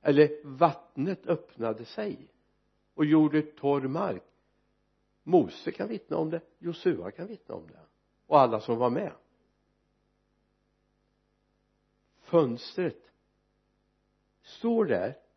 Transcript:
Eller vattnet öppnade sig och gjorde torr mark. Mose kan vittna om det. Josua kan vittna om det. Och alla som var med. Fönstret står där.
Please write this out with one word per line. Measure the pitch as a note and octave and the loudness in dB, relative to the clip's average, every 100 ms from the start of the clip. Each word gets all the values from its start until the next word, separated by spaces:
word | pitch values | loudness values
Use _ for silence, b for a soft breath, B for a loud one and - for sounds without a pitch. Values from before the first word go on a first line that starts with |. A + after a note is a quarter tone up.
Eller | - C#3+ D3+ - C#3+ | 4 6 4 2 -14
vattnet | C3 E3 - - - D#3+ F#3+ - | 2 2 2 -14 -6 -6 -6 -4
öppnade | D#3+ - - A2+ A2 A#2 | -4 -4 -8 -6 -6 -10
sig | - G#3 F#2+ - _ _ _ _ _ _ | -10 -8 -10 -16 _ _ _ _ _ _
och | - D3+ | -2 4
gjorde | D#3 D3+ D3+ | 6 6 2
torr | D3+ - C#3+ C#3+ C3 | -2 -4 -2 0 -2
mark. | D3+ F#3+ F#2 _ _ _ _ _ _ _ _ _ _ | -4 -4 -6 _ _ _ _ _ _ _ _ _ _
Mose | - F3 G2 - - | 2 2 2 -4 -12
kan | - G3+ | -8 -8
vittna | A3 - D#3+ | -8 -6 -4
om | D#3+ | -4
det. | E3 - _ | -6 -12 _
Josua | E3+ E3 F#3 C#3+ F2 | -10 -4 -2 -2 -8
kan | - F#3 | -12 -14
vittna | A3 _ - | -16 _ -14
om | E2 | -14
det. | - _ _ _ _ _ | -20 _ _ _ _ _
Och | D3+ | 4
alla | B2+ A2 | 6 2
som | - A#2 | -4 0
var | B2 | 0
med. | B2+ G3+ - _ _ _ _ _ _ _ _ _ _ _ _ _ _ _ _ _ _ _ _ _ _ _ _ _ _ _ _ _ _ | 0 -6 -12 _ _ _ _ _ _ _ _ _ _ _ _ _ _ _ _ _ _ _ _ _ _ _ _ _ _ _ _ _ _
Fönstret | - E3+ C#3+ A#2+ - - F3 - _ _ _ _ _ _ _ _ _ _ _ _ _ _ | 0 2 2 -4 -10 -6 -6 -8 _ _ _ _ _ _ _ _ _ _ _ _ _ _
står | _ - A#3 A3+ G#3+ | _ -8 -2 0 2
där. | G2 G2 C#3 _ | 0 -2 -8 _